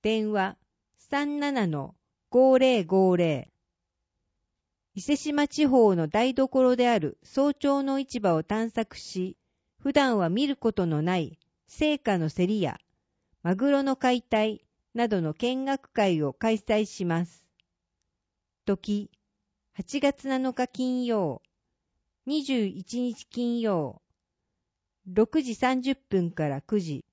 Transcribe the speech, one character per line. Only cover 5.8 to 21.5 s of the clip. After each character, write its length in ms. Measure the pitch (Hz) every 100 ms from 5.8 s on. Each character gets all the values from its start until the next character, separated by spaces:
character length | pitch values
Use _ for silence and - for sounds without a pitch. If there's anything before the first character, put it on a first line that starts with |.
| 220 175
の 120 | 156
台 280 | 208 247 254
所 400 | 269 269 254 247
で 120 | 240
あ 120 | 226
る 180 | 151 -
早 320 | _ - 285 285
朝 260 | 277 277
の 160 | 269 269
市 220 | 269 240
場 160 | 208 160
を 80 |
探 260 | 160 214 226
索 260 | 233 220 -
し、 420 | - 185 185 - _ _ _ _
普 120 | 277
段 280 | 285 269 220
は 100 | 170
見 160 | 196 285
る 100 | 277
こ 160 | 226
と 140 | 214 175
の 160 | 151
な 160 | 165 180
い 220 | 151 160 _ _ _
青 300 | - 302 294
果 220 | - 185
の 100 | 156
競 160 | - 180
り 160 | 214
や、 160 | 156 - _ _ _ _ _ _
マ 140 | 170 190
グ 160 | 277
ロ 100 | 277
の 140 | 277 262
解 260 | 254 247
体 420 | _ 220 214 208 _ _ _
な 140 | 233 233
ど 120 | 202
の 120 | 160
見 320 | 151 240 262 269
学 260 | 269 _
会 300 | - 202 165
を 100 | 143
開 280 | - 226 220
催 260 | - 214 208
し 200 | - 175
ま 200 | 165 170
す。 180 | _ _ _ _ _ _ _ _ _ _ _ _ _ -
時、 440 | 196 - 208 202 _ _ _ _ _ _ -
八 200 | - 277
月 260 | 277 277 269
七 260 | 262 262
日 140 | 247 254
金 380 | - 254 254 240
曜、 360 | 220 170 123 _